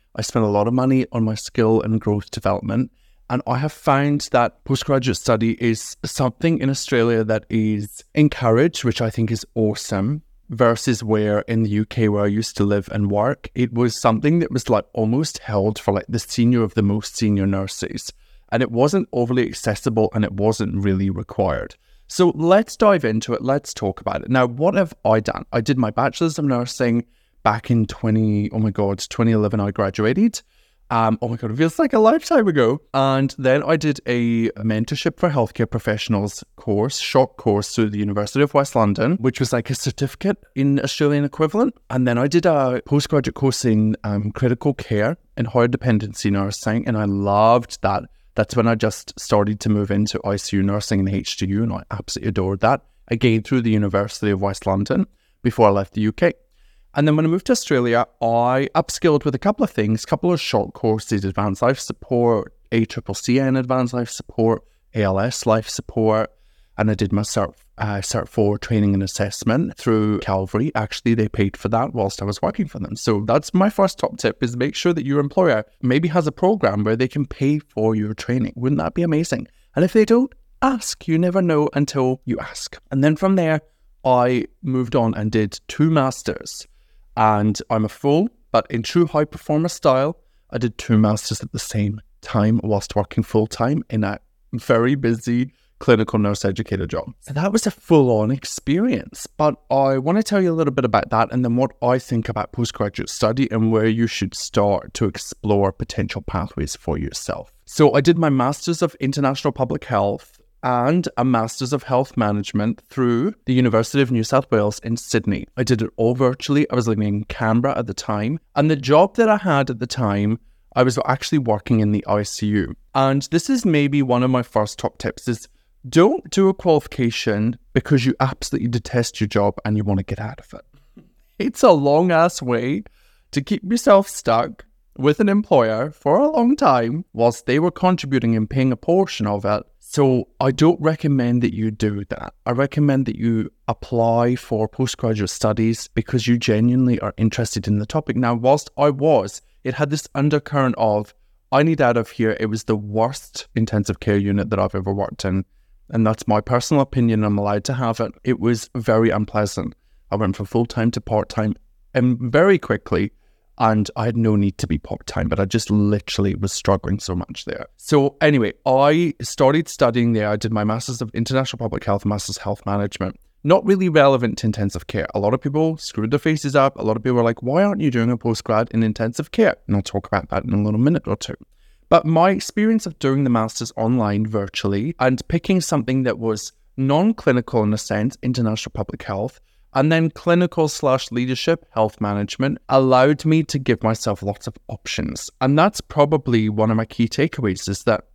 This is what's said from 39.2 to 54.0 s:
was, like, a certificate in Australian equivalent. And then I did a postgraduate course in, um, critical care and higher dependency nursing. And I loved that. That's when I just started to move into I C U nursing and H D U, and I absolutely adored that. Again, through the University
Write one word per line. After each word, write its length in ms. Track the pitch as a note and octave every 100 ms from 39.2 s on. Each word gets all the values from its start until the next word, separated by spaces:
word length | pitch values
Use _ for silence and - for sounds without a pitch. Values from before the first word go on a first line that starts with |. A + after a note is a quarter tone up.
| B2 -
was, 140 | C3
like, 160 | A#2+ -
a 60 | C3
certificate 680 | - - C3+ - F#3+ G#3 _ -
in 240 | C#3 C#3
Australian 460 | - - D3 D3 C#3+
equivalent. 500 | - D#3 G#3 B3 - -
And 160 | B2+ B2
then 100 | A#2+
I 80 | C#3
did 220 | E3+ F3
a 340 | D3+ C3 B2 -
postgraduate 480 | C#3+ - D3 B2+ -
course 300 | C3+ - B2
in, 300 | G#2+ G#2+ G#2+
um, 280 | G#2+ G2+ G#2
critical 420 | - B2+ A#2+ D3
care 440 | C#3 - G#2 A2 E3+ _ -
and 80 | A2+
higher 220 | B2 A#2+
dependency 640 | B2 B2 G#2+ G#2+ G2+ G#2+
nursing. 560 | G2+ G2 G#2 - A2 -
And 100 | A2
I 60 |
loved 760 | G#2 G2 G2+ G2+ A2 A#2+ A#2 -
that. 220 | G2 F#2+ - _ _ -
That's 200 | G#2+ B2
when 120 | A2+
I 80 | A2+
just 440 | G#2+ - - -
started 400 | - G#2 G#2 G#2+
to 80 | A2+
move 220 | G#2 G2
into 300 | G2+ G#2 -
I 140 | G2+ G2+
C 180 | - G2+
U 80 |
nursing 380 | G2 G2+ - G2+
and 80 | F#2+
H 260 | G2 - -
D 100 | F#2+
U, 160 | G2
and 100 | A#2
I 100 | F#2 -
absolutely 380 | G#2 - - A#2
adored 320 | G2+ F#2+ G2
that. 240 | A2+ C3+ - _ -
Again, 320 | A#2 B2+ A2+
through 220 | G#2 C3
the 80 | A#2
University 580 | G#2+ G2+ G2